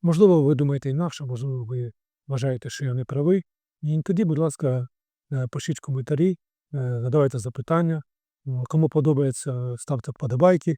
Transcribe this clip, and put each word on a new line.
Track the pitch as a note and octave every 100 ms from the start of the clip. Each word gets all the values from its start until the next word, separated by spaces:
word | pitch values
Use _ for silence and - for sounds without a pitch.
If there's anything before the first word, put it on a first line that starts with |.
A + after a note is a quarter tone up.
Можливо, | E3+ D#3+ G3+ F3
ви | C#3 C#3+
думаєте | C#3+ C#3 C#3
інакше, | C3+ E3+ - C3+
можливо, | B2 C3+ B2+ A2+
ви | B2+ A#2+ - _ _ -
вважаєте, | C3+ C3+ B2+ A#2+
що | - C#3
я |
не | B2 B2
правий. | C3+ D3 F#3+ - _ _ _
І | D3+ D#3 -
тоді, | F3+ G3+
будь | D3
ласка, | D#3+ - C#3 B2+ B2+ _ _ _ _
е, | C3+ B2+
пишіть | C#3 - D#3
коментарі, | - C3+ B2+ D3 F3+
е, | F3+ _ _ _ C#3+ B2+ A#2+
задавайте | B2 D3 C#3 C3
запитання. | A2+ B2 A#2+ E3 E3+ D#3+ - _ _ _ C#3
М, | B2+ B2+
кому | D#3 D#3+
подобається, | D#3 D3+ C#3 C#3 B2+ - B2+ B2 A#2+
ставте | - C#3 -
вподобайки. | A#2 B2 B2 F3+ F#3 -